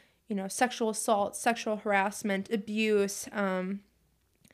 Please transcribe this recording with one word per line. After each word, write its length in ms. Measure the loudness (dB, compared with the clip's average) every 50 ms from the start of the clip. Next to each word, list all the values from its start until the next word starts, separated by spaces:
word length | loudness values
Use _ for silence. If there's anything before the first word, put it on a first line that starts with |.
| -20 _ _ _ _ _
you 80 | -4
know, 120 | -4 -4 -4
sexual 420 | 0 0 0 0 2 0 -2 -2
assault, 460 | -2 -2 2 2 2 4 2 0 -2
sexual 420 | -2 0 0 0 0 0 -2 -4 -2
harassment, 720 | 0 2 2 2 2 2 -2 -4 -2 -2 0 0 0 -2
abuse, 760 | -2 -4 -2 -2 0 0 2 4 4 4 4 2 0 -6 -10 -8
um, 500 | -4 -2 0 0 0 0 -2 -2 -4 -6 -8 _ _ _ _ _ _ _ _ _ _ _ _ _